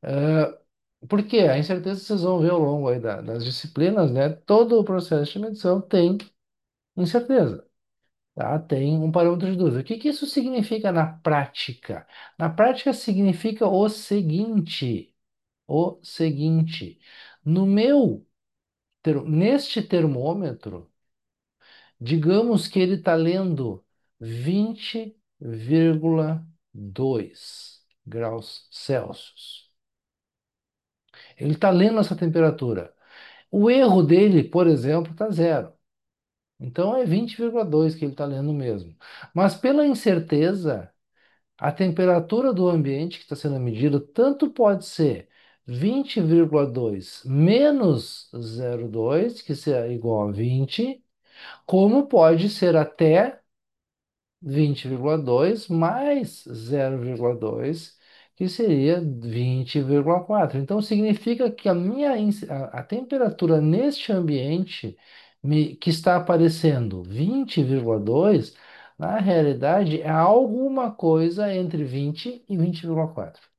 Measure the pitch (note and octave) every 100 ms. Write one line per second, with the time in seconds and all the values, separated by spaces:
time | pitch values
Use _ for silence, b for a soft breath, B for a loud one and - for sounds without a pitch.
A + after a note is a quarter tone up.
0 | - C#3 D3 D#3+ D3+ - _ _ _ _
1 | - G#3 G#3+ A#3+ F3 C3+ D#3 F#3 F#3 G3
2 | - G#3 F3 F#3 D#3+ F3 D3 D3 C3+ B2
3 | A2+ G2 A2 A#2 A#2+ B2+ D#3 - E3+ G#3+
4 | D#3 B2 C#3+ D3+ - G#3 A#3 A#3 G#3+ F#3
5 | E3+ D#3 D3 G3+ G#3+ G#3+ F3+ F#3 F#3+ F#3+
6 | F3 G3+ - _ _ _ _ _ _ -
7 | F3 A#3+ A#3+ C4 D3+ - - _ _ _
8 | _ _ _ - - D3+ D#3+ C#3 C#3 D#3+
9 | D#3+ E3 E3+ F3 F#3 F#3 E3+ B2 C3+ A3+
10 | D4+ D4 C#4+ D4 B3 B3+ G#3 A3 G#3 E3+
11 | D#3+ - - D3 C#3 - - A#2+ - E2+
12 | - B B _ E3 E3 A3+ B3+ - A#3+
13 | - F#3+ G3 F3+ A3 A3 G#3 F#3+ G#3+ G#3+
14 | - G3+ E3 D#3+ A3 A3 D#3+ - C3 G#2
15 | - _ _ _ _ _ _ C#3+ F3 -
16 | - - E3 C#3 D3+ E3 D#3+ - F2+ -
17 | B B B B D3 E3+ G3 G3+ A#3 C#4+
18 | A3 G#2 _ _ _ _ _ _ _ _
19 | D#3+ C#3+ A#2+ D#3 G3 C#4 C#4+ - G#3 F3+
20 | D#3+ C3 C#3 F3+ F3 A2+ G#2+ F2+ F2 _
21 | _ _ _ _ _ _ b b b b
22 | A#2 E3 D#3 G3 A#3 G#3+ - F#3+ F#3 F#3+
23 | - E3 E3 F#3 F#3+ D3+ B2 F#2+ _ _
24 | _ _ A2+ A2+ C3 F#3 A3 A#3 - A3+
25 | A3 - _ _ B2 A2+ A2+ D#3+ E3 D#3+
26 | D#3+ D#3+ D#3 D#3+ - _ _ - G2+ G2
27 | C3 B2 F#2+ - - - - - _ _
28 | - A2 A2+ A2+ - - _ - - C3
29 | G2 F#2+ - _ - - _ _ _ _
30 | _ _ _ _ _ _ _ _ _ _
31 | _ B B B C#3+ D3+ G3+ F3+ G3+ G#3+
32 | G#3 - E3+ E3 D#3+ D#3 B2+ G2+ F2 _
33 | B B B B B G3 G#3+ B3+ B3+ F#3+
34 | D3+ E3+ G#3 F3 - F3 F3 D3 B2 D#3+
35 | E3 - A3 E3+ E3+ D3+ F2+ _ _ _
36 | _ _ _ _ _ _ B2+ B2 F#3 B3+
37 | A#3 F3+ A#3 A3+ A#3 A#3 G3+ D3+ D#3+ D#3+
38 | D3 C#3 C#3+ C3+ C#3+ D3+ B2+ G#2 E2+ D#2+
39 | B B B E3 F#3+ - B3+ C#4+ D4 B3+
40 | A3+ F3+ E3 D3 D#3+ G3 E3 A2+ E2+ _
41 | _ _ _ _ _ _ - D3+ F#3+ E3
42 | F#3 F3 E3 A3 C4+ G3 F3+ E3+ C#3 C3+
43 | E3+ - - C#3+ D3+ C3+ B2 A2 C#3+ C#3+
44 | - - B3+ C#4 D4 - A3 G3 - -
45 | D3+ A#2 - b b b - B2 F3 C4+
46 | C#4 - D#3+ E3 E3 D3+ C#3 B2 A#2 G2+
47 | F2+ - B2+ C3+ E3 A3+ D4 C#4+ G#3+ C3
48 | - - - A#2 A#2 A2+ B2+ A#2+ A2+ A2
49 | A2+ D3+ A3+ A#3 - C#3 - C3 A#2 A#2+
50 | A#2 A2 G#2 G2+ A#2 B2+ C3+ - B3 C4+
51 | _ _ B B B B - F#3+ G3+ B3+
52 | C#4+ A3 D#3+ E3 G3+ G#3 F3+ D#3+ D3 -
53 | D#3+ D#3+ A#3+ - _ _ _ _ _ _
54 | _ _ _ _ D#3+ C#3 D3 C3+ B2+ C3
55 | C#3 D#3+ C3+ B2 D#3+ A3 - E3 E3 A#3
56 | C#4+ C#4+ A3 - - A#2 A2+ C#3+ C3+ C3+
57 | B2 A#2+ A#2+ A#2+ A2 A#2 B2+ D#3+ - _
58 | b b b _ F#3 F3+ A3+ D3 C#3 F3
59 | E3 B2+ A#2 A2+ B2 B2+ B2+ D3+ C3+ C#3+
60 | C#3+ F3+ F3 G#3 D#3+ C3+ C3+ G3+ G#3 G#3
61 | G#3+ G#3+ - A#3 B3 - G3+ F3 F3+ B3+
62 | D4 A#3+ G#3 G3+ - C#3 C3+ B2 - G#3+
63 | B3+ C#4 A#3 - F3 D#3+ D3+ F3 C#4+ C#4+
64 | - G3 E3+ C#3+ C3 E3 F#3+ - A2 F2
65 | b b b b C3+ D3+ D3+ - - D#3+
66 | - F3+ F3 E3+ E3 E3 E3 C#3 A2+ F#2
67 | F2+ G#2+ E3 C4 C4+ - C3 C3+ A2+ A2+
68 | G2+ B2 F#3+ F#3+ - _ B B B _
69 | - G#3+ G3 E3+ D3+ B2 C#3 F#3 F3+ D#3
70 | D#3 D#3+ E3 A3 C4 A3+ C4+ C4+ A#3+ G#3
71 | E3+ D#3+ E3 F3 G#3 F#3+ F3+ D#3 C#3+ C3
72 | C#3+ D#3 B3 B3 _ G3 F3 E3 E3 D#3+
73 | D#3+ - E2+ - _